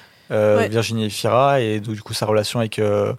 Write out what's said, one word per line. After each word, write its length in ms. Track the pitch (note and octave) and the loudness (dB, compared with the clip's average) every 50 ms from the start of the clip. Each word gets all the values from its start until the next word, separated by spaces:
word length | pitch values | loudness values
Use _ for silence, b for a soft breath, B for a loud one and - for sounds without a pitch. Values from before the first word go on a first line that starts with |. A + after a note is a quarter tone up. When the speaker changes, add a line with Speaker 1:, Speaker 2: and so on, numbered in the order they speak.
| B B B B B B | B B B B B B
Speaker 1:
euh, 260 | A2+ G#2+ G#2+ G#2+ G#2 | 0 2 4 4 4
Speaker 2:
Ouais. 120 | G#2+ A2+ G#2 | 4 2 0
Speaker 1:
Virginie 360 | G#2+ A#2 A2 A2 A2+ A2+ A2 | 0 -2 -2 -2 -2 -4 -4
Efira, 560 | G#2 - - - A2 A2 B2 C3+ C#3 C#3 C3+ | -6 -6 -4 0 2 2 4 4 4 2 2
et 180 | A#2 G#2+ G#2+ G#2+ | 0 0 -2 -4
du 220 | G2+ A#2 G#2+ G#2 | -4 -6 -8 -10
coup 120 | - - A2+ | -10 -10 -6
sa 120 | - A2+ | -4 0
relation 340 | G#2+ G#2+ G#2 G#2 - - A#2+ | 2 2 2 0 0 -2 -4
avec, 200 | A2+ G#2+ - - | -4 -2 -2 -2
euh, 340 | G#2+ G#2 G2+ G#2 G2+ G#2 A#2+ | 0 0 2 0 0 -2 -4